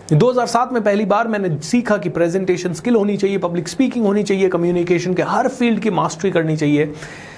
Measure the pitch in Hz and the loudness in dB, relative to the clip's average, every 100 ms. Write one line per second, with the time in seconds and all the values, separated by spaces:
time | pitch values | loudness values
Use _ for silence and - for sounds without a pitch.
0 | - 151 240 247 233 233 247 247 208 202 | 0 4 4 4 0 0 -2 0 0 0
1 | 202 202 226 208 185 147 - 247 233 208 | 2 0 0 -2 -2 -4 -2 -2 0 -2
2 | 180 165 170 190 185 180 180 156 247 233 | -2 -2 0 0 -2 -2 -2 -4 0 2
3 | 202 202 196 196 175 170 160 - 262 240 | 2 0 0 0 -2 -4 -6 0 0 2
4 | 208 202 208 190 185 175 175 175 170 175 | 0 0 0 2 2 2 0 0 0 0
5 | 185 175 151 202 247 - 240 208 214 175 | 0 -2 0 0 0 0 0 2 0 0
6 | 160 - 196 165 160 156 147 147 151 147 | -2 -2 0 0 0 0 2 2 0 -4
7 | - - - | -14 -16 -18